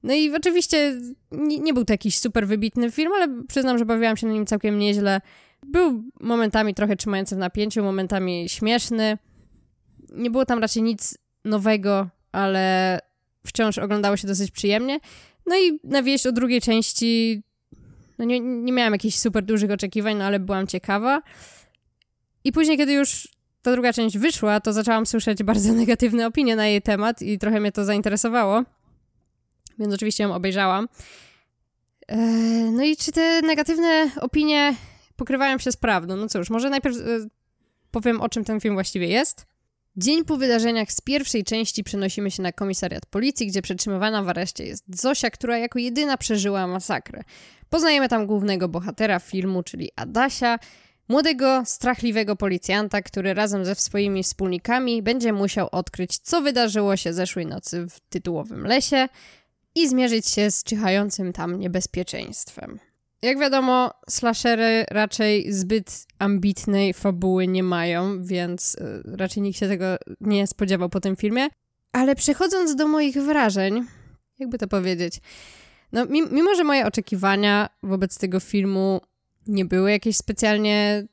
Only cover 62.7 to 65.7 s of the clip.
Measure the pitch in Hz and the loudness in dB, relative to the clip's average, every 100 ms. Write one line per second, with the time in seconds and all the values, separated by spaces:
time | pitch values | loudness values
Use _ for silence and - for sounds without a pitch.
62.7 | - _ _ _ _ 240 277 285 269 254 | -18 _ _ _ _ -2 0 2 4 4
63.7 | 254 247 - - - 240 220 240 226 226 | 4 2 -4 -6 0 0 2 2 2 4
64.7 | 226 - 208 214 - 214 208 - 196 185 | 2 0 0 -2 0 2 2 0 -2 0